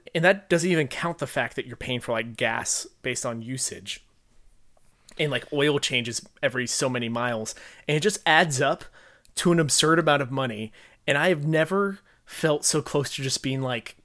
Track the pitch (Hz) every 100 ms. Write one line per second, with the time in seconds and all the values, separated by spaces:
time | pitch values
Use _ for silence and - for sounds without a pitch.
0 | - 170 175 196 - 170 175 165 135 -
1 | 175 165 135 139 117 - 120 117 - 123
2 | - 113 117 110 117 113 - - - _
3 | 131 120 127 117 113 131 - - 98 -
4 | _ _ _ _ - _ - _ _ _
5 | - - 151 123 - 147 147 143 - 127
6 | 120 113 - - 139 123 120 - 135 123
7 | 117 120 120 113 110 - - - - 151
8 | 190 - 170 156 175 135 143 160 - -
9 | - _ _ - 175 170 151 - 156 165
10 | 156 143 127 135 135 107 110 - - _
11 | - 143 170 160 147 156 160 190 196 196
12 | _ _ - - 160 147 - 156 - 147
13 | 135 - 135 - 143 135 131 117 - -